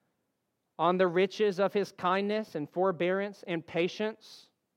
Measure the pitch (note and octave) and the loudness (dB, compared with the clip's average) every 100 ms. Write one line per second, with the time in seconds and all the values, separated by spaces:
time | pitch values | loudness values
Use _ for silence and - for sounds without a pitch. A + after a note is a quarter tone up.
0 | _ _ _ _ _ _ _ - E3 F#3 | _ _ _ _ _ _ _ 0 2 4
1 | F#3 F3 F#3+ - G#3+ F3+ F#3+ G#3 F#3+ - | 4 4 2 2 0 2 0 0 -4 -2
2 | F3+ F#3+ G3+ G#3+ G#3+ D#3+ D3 F3 F#3+ D#3+ | 0 0 0 -2 -4 -8 -6 0 0 2
3 | F3 F#3+ G3+ G3 - E3+ - E3+ F3 - | 0 0 -4 -8 -6 -6 -4 -2 -2 -2
4 | G#3+ A3 - - - _ _ | -6 -6 -16 -20 -20 _ _